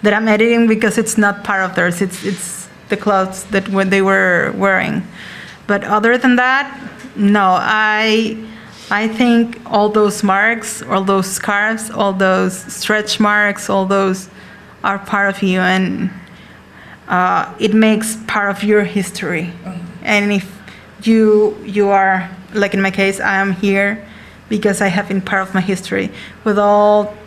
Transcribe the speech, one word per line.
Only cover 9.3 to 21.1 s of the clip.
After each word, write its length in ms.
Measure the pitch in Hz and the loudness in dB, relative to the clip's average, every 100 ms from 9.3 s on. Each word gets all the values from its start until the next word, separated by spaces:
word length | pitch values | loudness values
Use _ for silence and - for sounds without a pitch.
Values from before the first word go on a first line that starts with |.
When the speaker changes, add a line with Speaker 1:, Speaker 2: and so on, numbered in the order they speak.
| 233 233 - | 4 2 -4
Speaker 1:
all 240 | - 208 214 | -2 2 2
those 340 | 214 208 208 | 4 2 2
marks, 600 | 202 190 214 233 214 - | 0 2 0 -2 -8 -12
all 220 | - 190 | -4 -2
those 220 | 196 196 190 | 0 0 0
scarves, 600 | - - 202 214 226 220 | -4 -2 -2 -2 -4 -8
all 220 | - 202 | -2 -2
those 420 | 190 190 185 185 185 - | 2 2 2 0 -4 -14
stretch 480 | - - 214 214 - | -10 -2 -2 -2 0
marks, 520 | 208 208 208 202 - | 2 2 0 -2 -2
all 160 | 196 190 | -2 0
those 420 | 196 196 190 - - - - - - | 0 0 -2 -8 -20 -20 -20 -20 -8
are 140 | 202 196 | -6 -4
part 360 | 196 208 196 | -4 0 0
of 80 | 190 | 0
you, 160 | 190 185 | 0 0
and, 500 | 185 185 185 - 185 - - - - - - - - - - | 2 2 0 -2 -6 -8 -20 -20 -20 -20 -20 -20 -20 -20 -4
uh, 420 | 180 180 180 - - | 0 2 0 -2 -2
it 140 | 208 | 0
makes 440 | 220 220 214 - - - | 4 4 2 -2 -8 -6
part 240 | 214 202 | -4 -2
of 80 | 196 | -2
your 220 | 208 214 | 2 2
history. 600 | 190 202 185 - 170 170 175 - | 2 -4 -6 -8 -6 -6 -6 -10
Speaker 2:
Mm-hmm. 160 | 185 175 175 - | -12 -12 -12 -10
Speaker 1:
And 300 | - 208 202 | -2 0 2
if 180 | 202 180 - - - - - | 0 -2 -16 -20 -20 -20 -6
you, 540 | 226 | 2